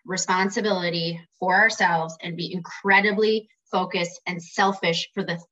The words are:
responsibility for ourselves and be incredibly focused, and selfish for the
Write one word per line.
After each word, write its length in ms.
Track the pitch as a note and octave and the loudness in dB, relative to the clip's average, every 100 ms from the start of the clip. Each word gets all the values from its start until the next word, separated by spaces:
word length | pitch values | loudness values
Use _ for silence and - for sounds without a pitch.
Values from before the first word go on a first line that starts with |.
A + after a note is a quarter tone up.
responsibility 1160 | - F#3 - F#3 G3 G#3+ G#3 F#3+ F3 E3+ E3 E3+ - - | -8 -4 0 2 2 0 0 0 0 -2 -4 -6 -10 -6
for 160 | F#3 | 2
ourselves 640 | F#3 A3 G#3+ F#3 E3 E3 E3 | 4 4 4 2 2 -2 -8
and 140 | F3+ E3+ | -10 -8
be 160 | E3 | -6
incredibly 960 | F#3 - - G3 G3 G#3 G3 G#3+ A3 G#3+ _ _ | -8 -10 -6 2 4 4 2 2 2 -2 _ _
focused, 500 | G3 F3 F#3 F3 - - | -2 -2 -2 -4 -6 -8
and 160 | F3 | -8
selfish 640 | - - F#3+ G3 F3 E3+ - | -6 0 0 2 0 -2 -4
for 100 | - | -6
the 160 | F3+ E3+ - | -4 -6 -4